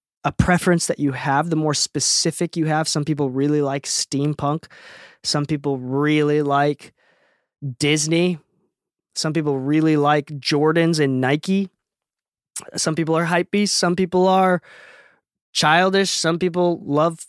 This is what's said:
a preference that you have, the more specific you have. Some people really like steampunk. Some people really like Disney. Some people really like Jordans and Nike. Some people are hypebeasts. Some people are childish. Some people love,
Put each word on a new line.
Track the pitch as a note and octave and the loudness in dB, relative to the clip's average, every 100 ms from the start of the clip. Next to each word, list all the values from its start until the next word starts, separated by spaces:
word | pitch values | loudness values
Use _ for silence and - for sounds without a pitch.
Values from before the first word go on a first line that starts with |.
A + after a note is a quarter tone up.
| _ _ | _ _
a | C#3 | -6
preference | - - F3 F#3 E3+ - | 0 2 2 2 0 0
that | - | -2
you | C#3+ | -2
have, | B2+ C#3+ C#3 E3 | -2 0 0 0
the | D#3 | 0
more | D#3 | 0
specific | C#3+ - D3 - - E3+ - F3 E3+ | -2 -4 -4 -2 0 -2 -2 -4 -2
you | D#3 | -2
have. | D#3 D#3 | 0 -2
Some | D#3 D3 | -2 -2
people | D3 C#3 | -2 -2
really | C3 D3 D3+ | 0 0 0
like | C#3 C#3 - | 0 -4 -6
steampunk. | - - C#3 D3 D3+ C#3+ D#3 - - - - - _ | -6 -4 -2 -2 -2 -2 -4 -6 -20 -20 -20 -20 _
Some | - D3+ C#3+ | -4 -4 -2
people | D3+ C#3+ C3+ | -4 -4 -4
really | B2+ C3+ D3 D3+ D3 D3+ | -4 -2 2 2 2 0
like | C#3+ C#3+ C#3+ C#3+ - _ _ _ _ _ _ _ C#3+ B2 | 2 2 0 -2 -10 _ _ _ _ _ _ _ -12 -4
Disney. | D3 D3+ D3+ E3 F3+ E3 - _ _ _ _ _ _ - | 0 0 0 0 0 -2 -10 _ _ _ _ _ _ -6
Some | D#3+ | -4
people | D#3+ D3 C3+ | -2 -2 -2
really | C3+ D#3 D#3+ D3+ | 0 2 2 2
like | C#3+ D3+ C#3+ D3 | 2 0 -2 -10
Jordans | - D3 D#3 E3 E3 D#3 | -4 0 2 2 2 2
and | C#3 C3 | 0 0
Nike. | B2+ D3+ - F#3+ F#3+ _ _ _ _ _ _ _ _ - - - | 0 0 0 -2 -2 _ _ _ _ _ _ _ _ -16 -12 -6
Some | D#3+ | -2
people | D#3 D#3+ D#3+ | -2 0 0
are | E3+ | 2
hypebeasts. | F3 F#3 G#3 G#3 | 0 0 0 0
Some | - F3 F3+ | 0 0 0
people | F3+ F3+ F#3 | 0 2 4
are | F#3+ F#3 F3+ - - - - - _ _ _ _ | 4 4 0 -4 -20 -20 -20 -20 _ _ _ _
childish. | - D3+ E3 F#3 F#3+ F#3+ | -2 2 4 4 2 0
Some | - E3 E3+ | 0 -2 0
people | F#3 F3 F3 E3+ | -2 0 0 0
love, | - D3 E3 D#3+ | -2 0 0 -2